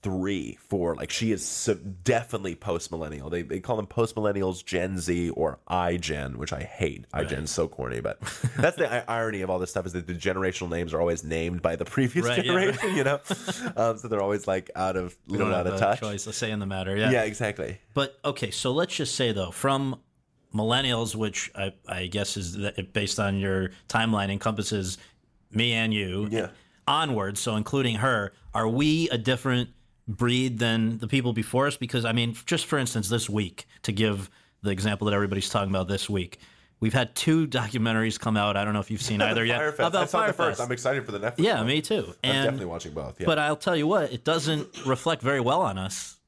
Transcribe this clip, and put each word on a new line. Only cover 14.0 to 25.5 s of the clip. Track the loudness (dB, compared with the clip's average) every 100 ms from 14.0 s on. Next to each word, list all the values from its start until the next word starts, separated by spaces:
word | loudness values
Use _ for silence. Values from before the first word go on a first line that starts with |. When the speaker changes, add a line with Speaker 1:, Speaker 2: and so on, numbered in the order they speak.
| 0
Speaker 1:
they're | 0
always, | 2 2 2
like, | 0 -2 -2
out | 0 0
of, | -2 -8 -6
Speaker 2:
We |
Speaker 1:
little | 0 2
Speaker 2:
don't | 2
Speaker 1:
out | 2
Speaker 2:
have | 2
Speaker 1:
of |
Speaker 2:
a |
Speaker 1:
touch. | 2 2
Speaker 2:
choice, | -2 -6 -6
a |
say | -4 -2
in | -2
the | -2
matter, | -2 -2 2
yeah. | 4
Speaker 1:
Yeah, | 4 2
exactly. | 0 -4 -2 -6 -8 _
Speaker 2:
But, | -2 -2 -2 -4
okay, | -2 -4
so | -2 0
let's | 2 0 -2
just | -4
say, | 0 0
though, | 2 -2
from | 0 0 2 0 -6 _ _ _ _ _
millennials, | -2 2 2 2 0 0
which | -2 -2 -2 -8
I, | -6 -6 -6 -8
I | -6 -4
guess | -2 -2 -4
is | -6
the, | -4 -6 -6 -4
based | -2 -2 0
on | 0 2
your | 2 0 -2 -6 _
timeline, | 0 2 2 0
encompasses | 0 -2 -2 -2 -2 -2 -6 -14 _ _ _ _